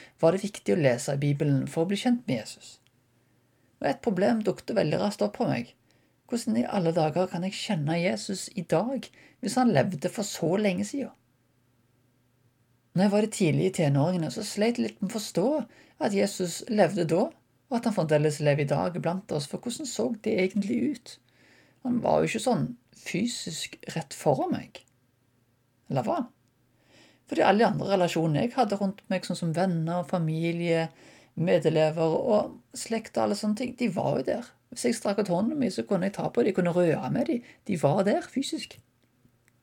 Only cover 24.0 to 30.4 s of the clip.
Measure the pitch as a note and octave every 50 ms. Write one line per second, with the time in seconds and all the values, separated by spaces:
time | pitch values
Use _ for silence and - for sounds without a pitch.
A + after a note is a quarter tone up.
24 | E3 - - - - D#3+ - A#3 E4+ F#4 D4 - - - _ - - _ _ _
25 | _ _ _ _ _ _ _ _ _ _ _ _ _ _ _ _ _ _ - A#3+
26 | A#3 A3 E4 E4+ B3 - _ _ _ _ _ _ _ _ _ _ _ _ _ -
27 | - _ _ _ _ _ - - - - G3 G#3 A#3 F#3 - D3 - G3 G3 F#3+
28 | F3+ E3+ - E3+ D#3+ D#3+ D3+ C#3+ A#3 A#3+ - - A#3+ G3+ G3+ G3 G#3 F#3+ F#3 -
29 | _ _ F#3+ F3+ - - F3+ - F3+ E3 D#3 E3+ F#3 F#3+ F3 E3 D#3+ E3 E3+ F3+
30 | F3 - - F3+ E3 D#3 D#3+ D#3+